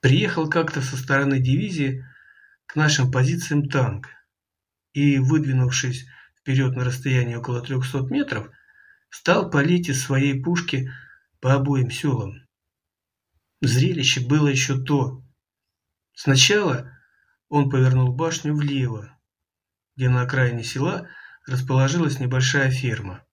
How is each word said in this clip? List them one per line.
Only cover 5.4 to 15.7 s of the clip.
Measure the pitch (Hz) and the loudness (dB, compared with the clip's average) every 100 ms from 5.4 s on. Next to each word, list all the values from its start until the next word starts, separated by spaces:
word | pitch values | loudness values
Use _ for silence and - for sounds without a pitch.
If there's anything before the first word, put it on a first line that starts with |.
| 143 131 123 - 127 127 - - _ _ | 2 0 0 -2 -4 -8 -14 -20 _ _
вперёд | - 131 127 127 | -2 0 0 0
на | |
расстоянии | 123 - 139 127 120 | -4 -4 0 0 0
около | 117 - 120 | -4 -6 -6
трёхсот | 120 131 131 139 131 | -4 -4 -2 -4 -2
метров, | 277 277 - - _ _ _ _ _ _ | -2 -2 -6 -8 _ _ _ _ _ _
стал | - - 208 175 | -4 2 2 2
палить | 147 147 175 175 | 2 4 2 0
из | 127 | -4
своей | - 135 139 135 | 0 0 2 0
пушки | 165 175 - 131 131 - - - _ _ | -2 -2 -2 -4 -4 -10 -20 -20 _ _
по | 127 | 2
обоим | 139 139 139 123 | 2 2 0 0
сёлам. | - 147 117 98 101 _ _ _ _ _ _ _ _ _ _ _ _ | -2 -2 -2 -4 -10 _ _ _ _ _ _ _ _ _ _ _ _
Зрелище | 123 123 175 170 123 131 | 0 2 2 2 0 0
было | 123 151 147 | 2 4 4
ещё | 131 - 131 | 2 0 -2
то. | 131 143 120 - - _ _ _ _ | 0 0 0 -6 -20 _ _ _ _